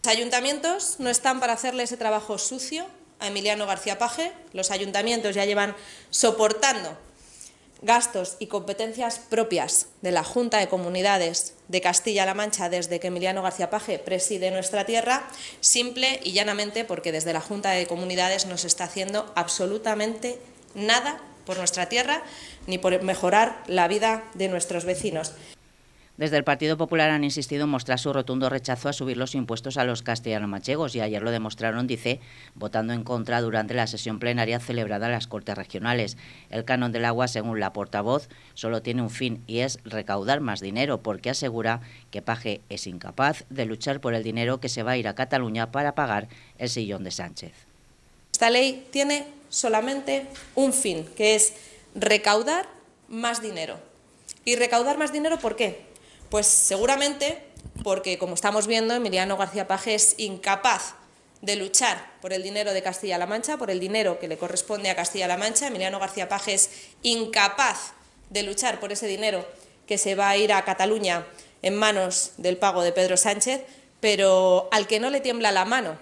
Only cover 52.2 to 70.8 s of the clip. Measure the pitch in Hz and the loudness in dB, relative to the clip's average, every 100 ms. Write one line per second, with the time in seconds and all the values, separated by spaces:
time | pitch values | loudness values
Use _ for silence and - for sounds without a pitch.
52.2 | 208 214 233 339 - - - _ - 226 | 6 4 4 -2 -2 -14 -20 _ -12 -4
53.2 | 240 233 220 175 160 - - - _ _ | -4 -4 -6 -8 -8 -10 -14 -20 _ _
54.2 | - - - 240 240 240 254 285 302 294 | -20 -6 0 2 4 4 2 0 0 0
55.2 | 311 330 220 214 214 160 - - - - | 0 0 -2 0 -2 -2 -18 -20 -20 -20
56.2 | - 214 208 - - 190 240 277 285 285 | -4 0 4 4 4 2 2 2 0 0
57.2 | 285 330 - - - - 208 190 190 180 | -4 -4 -12 -20 -16 -8 -2 -2 -2 -4
58.2 | 180 - 208 208 208 226 226 240 220 185 | -2 0 2 2 2 2 2 0 2 0
59.2 | 190 196 190 196 185 190 233 214 - - | 0 0 -2 -2 -2 -2 0 4 4 2
60.2 | 214 185 202 196 247 196 - - - _ | -4 -2 0 2 2 2 -2 -14 -20 _
61.2 | _ _ 202 202 190 - 247 185 - - | _ _ -4 -4 2 2 2 0 -8 -14
62.2 | 226 190 185 208 208 190 185 185 202 175 | -6 -4 -4 -2 0 0 -2 -4 -4 -2
63.2 | 180 220 240 302 226 180 185 220 196 - | -2 -2 -4 -4 -2 -2 0 2 2 0
64.2 | 165 156 175 180 - 208 196 175 175 190 | -6 -6 -4 -4 -4 -2 0 0 -2 -2
65.2 | 180 180 208 214 285 220 190 196 190 - | -2 0 0 0 -2 -2 -4 -2 -4 -4
66.2 | 180 202 214 196 - - - - 240 233 | -4 -2 0 2 2 -2 -20 -4 0 0
67.2 | 220 226 202 240 254 - - - - _ | 0 4 4 4 2 0 -10 -16 -20 _
68.2 | - 202 208 208 247 - 196 202 220 190 | -6 -4 -2 0 -2 -2 -6 -4 -4 0
69.2 | 214 190 180 - - - - 202 208 196 | 0 0 -6 -16 -20 -20 -4 0 0 2
70.2 | 196 202 214 196 190 185 | 4 4 6 4 2 0